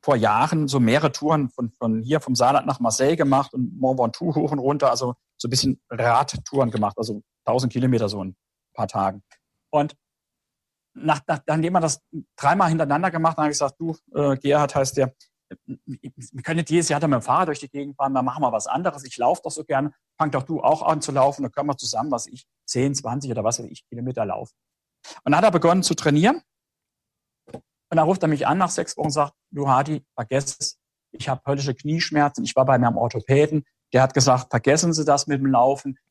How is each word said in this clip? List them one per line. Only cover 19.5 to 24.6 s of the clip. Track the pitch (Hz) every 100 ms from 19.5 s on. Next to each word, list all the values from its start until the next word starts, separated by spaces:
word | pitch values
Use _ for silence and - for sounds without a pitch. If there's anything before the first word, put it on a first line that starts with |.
so | 151 -
gerne, | 139 147 _ _ _
fang | 156
doch | 135
du | 131 160
auch | - 151
an | - 156
zu | 151
laufen, | 139 139 135
dann | 131
können | - 147
wir | 135
zusammen, | 123 113 143
was | 120 -
ich, | 135 _ _ -
zehn, | 127 135
zwanzig | 139 113 131 139
oder | 110
was | 107 117
weiß | 117
ich, | - _
Kilometer | 120 123 127
laufen." | 101 95 117 _